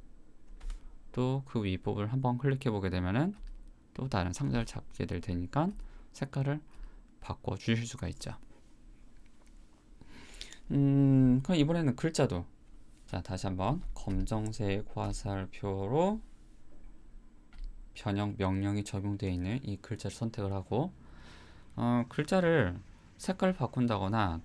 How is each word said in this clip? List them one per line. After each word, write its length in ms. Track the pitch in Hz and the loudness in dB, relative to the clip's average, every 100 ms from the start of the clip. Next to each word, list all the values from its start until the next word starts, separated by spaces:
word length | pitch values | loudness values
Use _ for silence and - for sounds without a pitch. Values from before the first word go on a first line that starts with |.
| - - - - - - - - - - - - | -14 -18 -18 -18 -16 -10 -8 -8 -10 -14 -6 0
또 280 | 127 135 135 | 2 2 -2
그 180 | 120 | -2
윗부분을 480 | 101 92 - 104 104 | 0 0 0 -2 0
한번 260 | 131 131 123 | 0 2 2
클릭해보게 520 | 139 135 135 104 95 | 2 2 2 0 0
되면은 440 | 92 90 107 170 208 - - - - - | 0 2 2 0 -2 -10 -12 -14 -18 -14
또 160 | - 135 | -6 -2
다른 240 | 117 87 | 0 0
상자를 320 | 90 139 123 117 | -2 0 0 -2
잡게 400 | - - - 90 | -6 -10 -6 -4
될 160 | 90 | -2
테니까 500 | - 87 87 139 170 208 - - - | -2 -2 0 0 0 -2 -10 -14 -18
색깔을 500 | - 139 - 135 147 - - - - - - | -8 -6 -2 0 0 -4 -12 -14 -14 -20 -16
바꿔주실 640 | - - - 95 - 113 117 | -10 -8 -6 -4 0 0 0
수가 220 | - 87 | -6 -6
있죠. 260 | - - - - - - - - - - - - - - - - - - - - - - - - - - | -6 -8 -10 -14 -18 -20 -20 -20 -20 -20 -20 -20 -20 -20 -20 -20 -20 -20 -20 -18 -18 -16 -14 -14 -14 -2
음, 720 | 143 139 139 139 135 131 127 | 4 6 8 8 10 10 8
그럼 160 | 135 180 | 6 6
이번에는 380 | 147 170 156 120 | 6 6 2 2
글자도, 500 | 160 160 135 90 87 - - - - - - | 0 4 4 2 -4 -12 -20 -18 -18 -20 -8
자, 160 | 95 | -6
다시 260 | 87 92 98 | -4 -4 -4
한번 340 | 90 95 156 - | 0 0 0 -2
검정색 920 | - - 147 - 110 107 107 101 98 - | -4 -2 0 2 0 -2 -2 0 0 -2
화살표로 1300 | - 101 104 104 98 95 - 101 95 98 139 185 220 - - - - - - - - - - - - - - - - - | -2 -2 -2 -2 -2 -4 -4 -4 -2 0 2 2 0 -6 -18 -20 -20 -16 -14 -14 -16 -18 -18 -20 -20 -18 -10 -8 -8 -14
변형 420 | - - 101 104 101 | -6 0 0 0 0
명령이 460 | 95 95 101 104 | 2 2 2 0
적용되어 460 | 104 101 101 101 98 | -2 -4 -2 -2 -2
있는 300 | 90 92 120 | 0 0 -2
이 140 | 107 98 | -4 -6
글자를 360 | - 107 101 | -6 -6 -6
선택을 380 | - 117 110 98 | -4 -4 -2 -2
하고, 400 | 98 95 104 165 - - - - - - - - - | -2 0 0 0 -4 -16 -18 -18 -18 -18 -20 -12 -2
어, 260 | 117 120 120 | 2 2 2
글자를 680 | - 147 190 175 165 98 87 - - - - | -2 2 4 6 6 4 0 -8 -18 -20 -8
색깔 360 | - 185 190 | -4 2 2
바꾼다거나 880 | 185 117 - 123 104 95 110 101 82 | 2 0 2 2 2 2 2 2 0